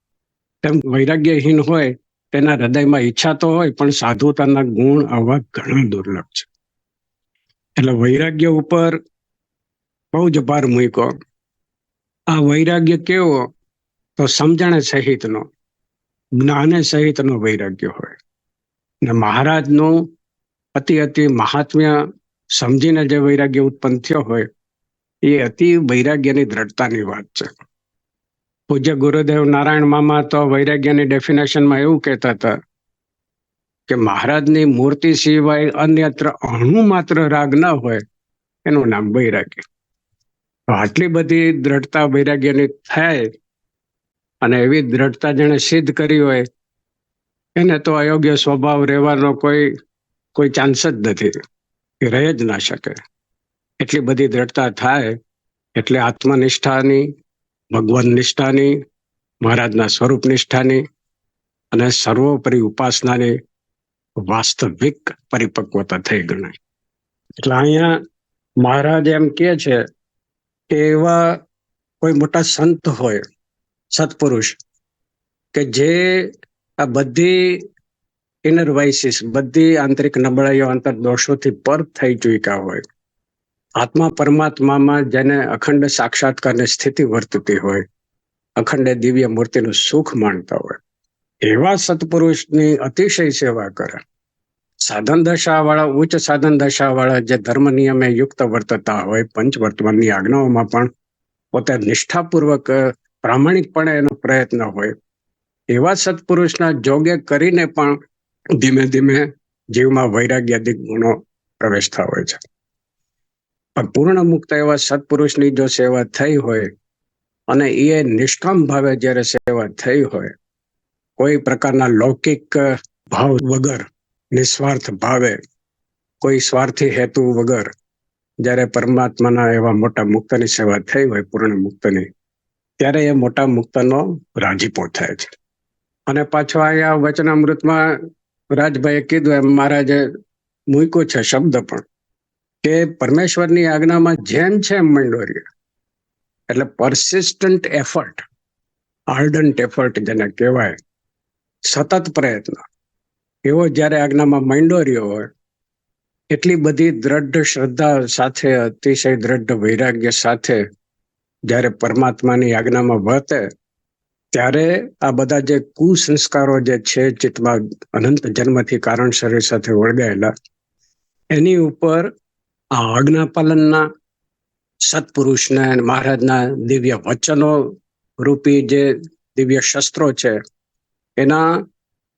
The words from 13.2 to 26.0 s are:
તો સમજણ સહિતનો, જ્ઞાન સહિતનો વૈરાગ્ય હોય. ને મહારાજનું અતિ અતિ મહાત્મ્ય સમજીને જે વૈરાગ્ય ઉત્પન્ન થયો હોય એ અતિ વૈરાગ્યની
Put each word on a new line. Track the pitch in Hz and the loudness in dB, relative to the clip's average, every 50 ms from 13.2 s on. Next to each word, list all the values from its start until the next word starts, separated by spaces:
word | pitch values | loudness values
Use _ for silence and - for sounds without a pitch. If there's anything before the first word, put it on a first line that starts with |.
| 180 165 139 131 123 - - _ _ _ _ _ _ _ _ _ _ _ _ | 2 2 0 0 -2 -6 -10 _ _ _ _ _ _ _ _ _ _ _ _
તો | - 143 | -2 -2
સમજણ | 127 - - 151 160 170 165 180 175 170 151 | 0 0 2 2 2 2 2 2 2 2 2
સહિતનો, | 127 - 147 135 127 139 131 - - 110 110 107 - - _ _ _ _ _ _ _ _ _ _ _ _ _ _ _ _ | 0 0 -4 -2 0 0 -2 -2 -4 -6 -6 -8 -8 -12 _ _ _ _ _ _ _ _ _ _ _ _ _ _ _ _
જ્ઞાન | 127 123 135 147 143 143 147 160 170 170 | -2 0 2 2 2 2 2 2 2 2
સહિતનો | 156 - 156 147 151 151 147 147 131 135 127 110 | 0 0 0 2 2 0 0 0 -2 -2 -2 0
વૈરાગ્ય | 107 110 107 101 98 98 95 - - | -2 -2 -2 -2 -4 -8 -8 -8 -8
હોય. | - - - - - - - _ _ _ _ _ _ _ _ _ _ _ _ _ _ _ _ | -10 -8 -12 -14 -16 -18 -20 _ _ _ _ _ _ _ _ _ _ _ _ _ _ _ _
ને | 135 120 | -2 0
મહારાજનું | 113 113 107 107 107 123 139 156 160 156 139 143 147 151 156 160 165 165 160 160 - _ _ _ _ _ _ _ _ _ _ _ - | 0 0 0 0 0 0 0 0 0 0 0 2 2 2 4 4 2 2 0 -2 -10 _ _ _ _ _ _ _ _ _ _ _ -6
અતિ | 139 139 - 160 | -4 0 0 0
અતિ | 156 151 135 - 151 147 | 0 0 0 0 2 2
મહાત્મ્ય | 143 127 113 110 - - 147 143 - - 156 156 151 147 147 147 185 - _ _ _ _ _ _ - | 2 2 2 0 0 0 -2 -2 0 0 2 2 4 2 0 -2 -4 -8 _ _ _ _ _ _ -8
સમજીને | - - 131 120 135 131 147 165 160 156 151 | -6 -4 0 0 2 2 2 2 2 2 2
જે | 135 147 | 0 0
વૈરાગ્ય | 147 139 143 143 135 143 139 131 139 | 2 2 2 2 2 0 0 0 0
ઉત્પન્ન | 135 135 135 - - 127 127 123 | 0 0 -2 -4 -2 -2 -2 -2
થયો | - - 156 147 | -2 -2 -2 -2
હોય | 120 110 117 113 107 - - _ _ _ _ _ _ _ _ _ _ _ _ _ - | -2 -2 -4 -4 -4 -6 -10 _ _ _ _ _ _ _ _ _ _ _ _ _ 0
એ | 143 147 139 | 2 2 2
અતિ | 123 113 - - 170 175 170 | 0 -4 -2 0 2 4 4
વૈરાગ્યની | 170 151 123 123 123 | 4 2 2 0 0